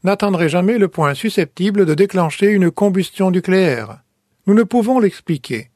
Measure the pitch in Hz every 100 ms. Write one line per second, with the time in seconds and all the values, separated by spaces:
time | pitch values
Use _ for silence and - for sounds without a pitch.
0 | 180 202 208 180 165 175 185 240 190 -
1 | 147 139 226 - 156 - 190 208 180 151
2 | 196 185 165 - 202 208 175 - 202 190
3 | 175 - 190 180 180 185 180 120 107 -
4 | _ _ _ _ - 214 214 247 220 262
5 | 208 - - 151 - 113 -